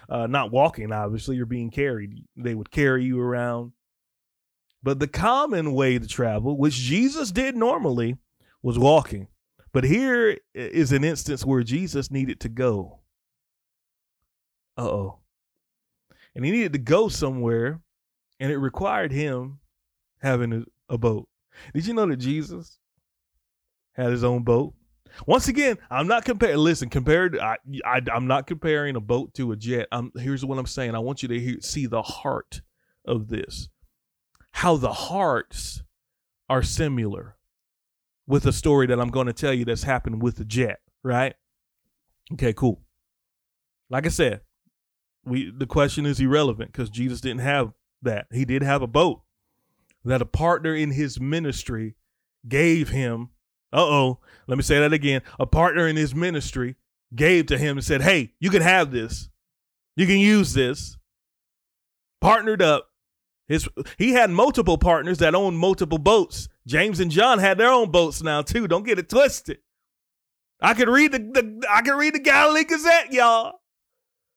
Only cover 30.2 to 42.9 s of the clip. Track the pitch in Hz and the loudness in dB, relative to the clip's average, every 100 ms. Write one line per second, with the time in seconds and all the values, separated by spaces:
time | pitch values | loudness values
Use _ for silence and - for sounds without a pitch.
30.2 | 127 135 135 131 123 - 123 113 123 139 | -6 -4 -4 -6 -6 -6 -6 -4 -6 -6
31.2 | 120 120 123 120 - 147 127 113 - - | -6 -4 -4 -6 -8 -6 -4 -4 -6 -8
32.2 | 139 131 - - - _ _ _ - 120 | -6 -6 -8 -18 -20 _ _ _ -4 -4
33.2 | 107 110 - - - _ _ _ _ _ | -4 -8 -8 -12 -16 _ _ _ _ _
34.2 | _ _ _ - 175 156 123 - - 185 | _ _ _ -2 0 0 -2 -6 -6 -2
35.2 | 170 120 - - - - - _ _ _ | 0 -2 -4 -12 -12 -14 -18 _ _ _
36.2 | _ _ - 131 - - 151 127 107 92 | _ _ -4 -2 -2 -2 -2 -2 -4 -6
37.2 | - _ _ _ _ _ _ _ _ _ | -14 _ _ _ _ _ _ _ _ _
38.2 | - 143 135 - 156 143 127 120 120 131 | 0 2 2 0 2 4 4 2 0 -2
39.2 | 123 113 143 127 120 110 127 127 120 113 | -4 -2 -2 -2 -2 -4 -2 -4 -4 -4
40.2 | 120 - 107 117 117 98 _ _ 127 123 | -4 -4 -6 -2 -2 -6 _ _ -4 -2
41.2 | 135 - _ _ _ _ _ _ _ _ | -2 -6 _ _ _ _ _ _ _ _
42.2 | - - 123 107 127 98 _ | -12 -2 -2 0 0 -2 _